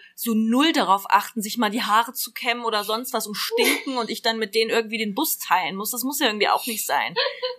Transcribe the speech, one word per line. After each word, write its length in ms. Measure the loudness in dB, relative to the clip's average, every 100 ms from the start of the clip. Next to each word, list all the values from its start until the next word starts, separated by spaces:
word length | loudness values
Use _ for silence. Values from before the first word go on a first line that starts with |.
| -14
so 220 | -6 -2 2
null 360 | 4 4 4
darauf 320 | 4 4 4 4
achten, 320 | 2 2 -6
sich 160 | -6 0
mal 140 | 0
die 100 | 0
Haare 320 | 2 2 2
zu 200 | -2 -8
kämmen 300 | -4 -2 -2
oder 200 | 0 0
sonst 300 | 0 -4 -2
was 120 | -4 -4
und 80 |
stinken 640 | -4 -2 2 2 2 -2 -4
und 140 | -4
ich 100 | -2
dann 160 | -2 0
mit 160 | 0
denen 160 | 0 2
irgendwie 300 | 0 0 -2
den 160 | -2 0
Bus 240 | -2 -2
teilen 360 | 0 0 0 -4
muss. 140 | -6
Das 140 | -4
muss 160 | -4 0
ja 80 | 0
irgendwie 220 | 2 2
auch 180 | 2 0
nicht 180 | -4 -2
sein. 300 | 0 0 -2 -4 -2 -6